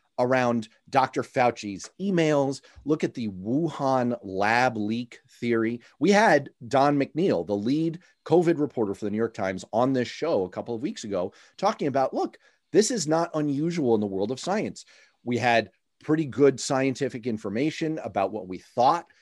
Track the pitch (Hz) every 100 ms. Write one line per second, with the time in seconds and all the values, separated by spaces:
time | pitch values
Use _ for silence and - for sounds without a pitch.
0 | _ - 123 131 123 117 107 _ - -
1 | 131 - - 135 120 117 104 92 - -
2 | 196 175 156 147 139 135 - - 135 156
3 | - 127 110 92 101 139 170 - 135 131
4 | 120 120 98 95 101 120 127 113 104 117
5 | 123 - _ - 120 113 113 120 - -
6 | 160 202 214 147 131 - 117 135 143 143
7 | 131 151 185 90 87 101 110 151 165 160
8 | _ _ - 165 170 147 147 - 101 98
9 | 104 107 113 - 95 92 - 110 131 131
10 | 117 - 151 123 92 110 98 117 156 -
11 | 110 95 98 - _ - 196 214 156 131
12 | 131 262 381 - _ _ _ 180 214 240
13 | 151 160 170 156 151 139 165 170 127 110
14 | 104 95 104 131 - 208 120 - - _
15 | _ _ 120 120 123 117 104 _ _ _
16 | - 156 147 113 139 127 - 135 135 123
17 | 131 127 120 110 101 107 156 - 160 160
18 | 117 98 - 104 92 92 - - 131 170
19 | - _